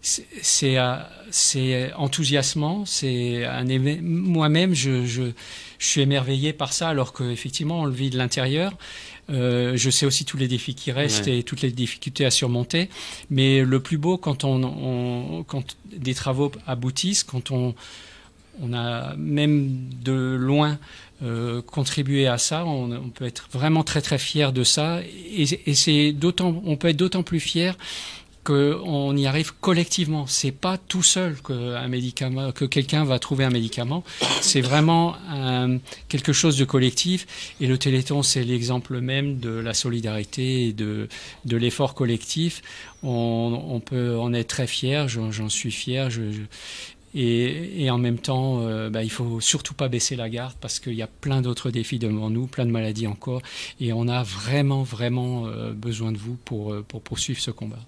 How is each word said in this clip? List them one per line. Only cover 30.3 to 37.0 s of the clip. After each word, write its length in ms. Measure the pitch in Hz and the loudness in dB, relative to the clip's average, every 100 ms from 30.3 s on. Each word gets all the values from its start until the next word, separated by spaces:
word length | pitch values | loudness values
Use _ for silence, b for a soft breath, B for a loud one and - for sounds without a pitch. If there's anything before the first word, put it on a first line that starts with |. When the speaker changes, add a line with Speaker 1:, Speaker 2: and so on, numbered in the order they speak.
| - 139 | 0 0
Speaker 1:
pas 260 | 135 185 185 | -2 -4 -4
tout 240 | - 185 | -2 2
seul 360 | 175 - 185 143 | 4 4 0 -4
que 340 | - 127 120 120 | -4 -4 -2 -4
un 100 | 123 | -2
médicament, 640 | 127 123 - 131 131 135 | -2 -2 -4 -4 -2 -4
que 140 | 120 135 | -2 0
quelqu'un 400 | 151 135 151 151 | 0 2 2 2
va 120 | 127 | 2
trouver 280 | - 135 135 | 0 2 4
un 40 | |
médicament. 540 | 123 113 - 120 156 - B - - | 4 0 -2 -2 -2 -4 B 0 2
C'est 180 | - 143 | 4 4
vraiment 560 | 123 147 156 165 170 - 185 | 4 6 6 6 4 0 -6
un, 480 | 143 131 127 127 127 127 B - | -4 0 2 2 0 -2 B -4
quelque 240 | 143 127 | -2 2
chose 240 | 139 170 135 | 4 4 4
de 80 | 131 | 4
collectif. 880 | 135 127 123 | 6 4 2